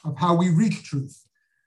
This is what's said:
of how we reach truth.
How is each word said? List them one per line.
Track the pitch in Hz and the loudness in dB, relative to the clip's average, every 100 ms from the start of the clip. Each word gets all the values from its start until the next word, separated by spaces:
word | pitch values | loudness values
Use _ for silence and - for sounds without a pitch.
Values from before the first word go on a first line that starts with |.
of | 156 135 | -10 -2
how | 175 | 2
we | 170 185 | 2 4
reach | 160 220 - | 2 2 -2
truth. | - 143 - - _ _ _ _ | -6 -8 -8 -16 _ _ _ _